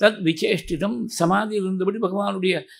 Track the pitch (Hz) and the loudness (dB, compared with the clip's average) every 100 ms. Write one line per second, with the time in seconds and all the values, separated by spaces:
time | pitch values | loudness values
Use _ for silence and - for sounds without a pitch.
0 | 208 214 170 165 - 170 - 170 196 240 | 4 4 0 0 0 0 -2 -4 -2 -4
1 | 220 - 170 196 214 214 190 190 185 214 | -6 0 2 2 0 -2 -2 -2 -2 -2
2 | 190 196 202 190 185 170 - | -2 -2 -2 -2 0 -2 -4